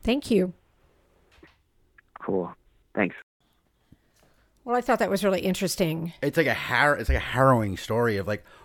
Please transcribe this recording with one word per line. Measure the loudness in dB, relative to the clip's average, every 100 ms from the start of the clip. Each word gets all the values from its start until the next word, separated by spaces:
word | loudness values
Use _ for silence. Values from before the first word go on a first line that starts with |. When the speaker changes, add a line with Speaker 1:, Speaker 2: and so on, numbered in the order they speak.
Speaker 1:
Thank | -2 -2 2
you. | 0 0 -6 _ _ _ _ _ _ _ _ -20 _ _ _ _ _ _ -6
Speaker 2:
Cool. | -2 -2 -2 -10 _ _ _ -2
Thanks. | -2 -4 -20 _ _ _ _ _ _ -20 _ _ _ _ _ _
Speaker 1:
Well, | -4 -2
I |
thought | 0 0
that | 0
was | 0
really | 0 0
interesting. | -2 -2 -4 0 -2 -2 -8 -6
Speaker 3:
It's | -2 0
like | 0
a |
har-, | -2 -2 2 2 2
it's | 0
like | -2
a |
harrowing | 0 4 6 6 2 -4
story | -4 -2 0 -2
of, | -2
like, | -6 -8 -20